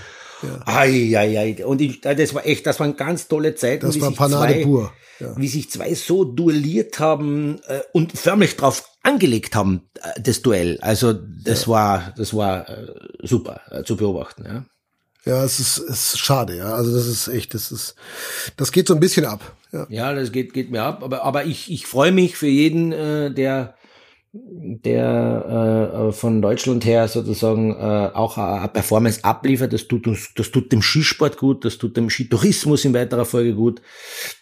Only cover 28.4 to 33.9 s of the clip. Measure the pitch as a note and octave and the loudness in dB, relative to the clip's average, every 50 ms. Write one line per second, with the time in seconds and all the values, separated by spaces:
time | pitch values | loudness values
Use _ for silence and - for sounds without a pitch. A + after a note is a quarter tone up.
28.4 | G#2 F2 G2+ G2+ F#2+ G2+ - G#2+ - - G#2+ A2 A#2 A2+ G2+ - - G2+ - - | -2 -2 -2 -2 -4 -2 -2 -2 0 2 2 4 4 2 0 0 0 -2 0 0
29.4 | - C3+ C3+ A#2+ C3 A2+ A2+ G#2+ - - B2 A2 - A#2 G#2+ - - - - - | 0 0 2 2 0 0 -2 -4 -2 -2 -2 -2 0 0 -2 -2 -4 -6 -4 -4
30.4 | G#2+ - - C3 - - C3 G#2+ F#2+ - - D#3 D3 - - - D3+ C#3+ - - | -4 0 0 0 2 4 2 2 4 4 2 2 2 0 0 0 0 0 0 2
31.4 | C3+ C3+ C3 C3 - A2+ - - - A2 - B2+ A#2 A2 - - A#2+ - A#2+ G2+ | 2 2 2 2 0 -4 -4 -4 -6 -4 -2 -2 -2 0 -2 -4 -2 0 2 4
32.4 | - G#3 - - - D3+ D3 C3+ - C#3 A#2+ A#2+ B2 A#2+ B2 A#2 A#2 - - A#2+ | 4 4 2 2 2 2 2 4 4 2 2 2 0 0 0 0 0 0 2 2
33.4 | A#2+ A#2 G#2+ G#2 A2+ A#2+ A#2 - - - | 2 2 2 2 2 0 0 -2 -8 -20